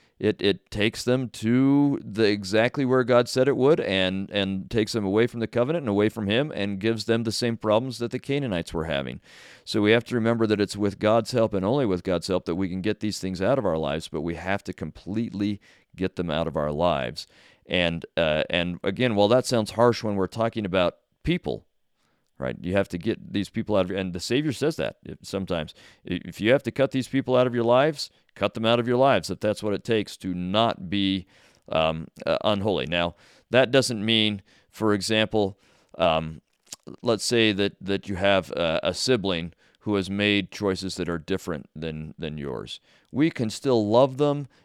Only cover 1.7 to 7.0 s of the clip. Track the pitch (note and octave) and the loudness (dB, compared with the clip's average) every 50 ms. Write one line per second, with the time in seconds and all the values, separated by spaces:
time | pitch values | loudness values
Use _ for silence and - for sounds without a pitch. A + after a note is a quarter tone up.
1.7 | C#3 C#3+ C#3+ C#3+ C#3 - - A#2 G#2 G#2 A2+ G2+ G#2 G#2 G2+ F#2 G2+ A2 A2+ B2 | 4 4 4 2 0 -2 -6 -6 0 2 2 4 2 2 0 0 2 2 2 2
2.7 | - - C3+ B2 B2+ C3 B2+ A2+ B2 A#2+ B2 - - C3 B2+ C#3 C3 A#2+ B2+ C#3 | 0 0 0 2 4 4 4 6 4 4 4 4 2 2 2 2 4 4 4 4
3.7 | E3 F3 - - G2 F#2+ F#2 F#2 F#2 F#2+ G2 - - G2+ G2 G2 G2 F#2+ F#2 F#2 | 4 4 2 0 2 2 2 2 0 -2 -4 -4 -2 -2 0 0 -2 -4 -6 -2
4.7 | - A#2 A2 - - A#2 G2+ F#2+ G2 A2 A#2+ A#2+ - A#2+ A2+ G#2+ - A#2 A#2+ C3 | 0 0 0 0 0 -2 0 0 2 2 2 2 0 -4 -6 -2 0 0 0 0
5.7 | D#3+ F3 C#3+ A2+ G2+ G2+ G#2 G#2+ - A#2 G#2 G2 G#2+ A#2+ D3 D3+ - - G2+ G2+ | 0 -2 -2 0 2 4 4 2 2 -2 -2 0 0 0 0 -2 -4 -4 -4 -4
6.7 | G2+ F#2+ G2 A2+ A2+ A2 | -4 -2 0 0 -2 0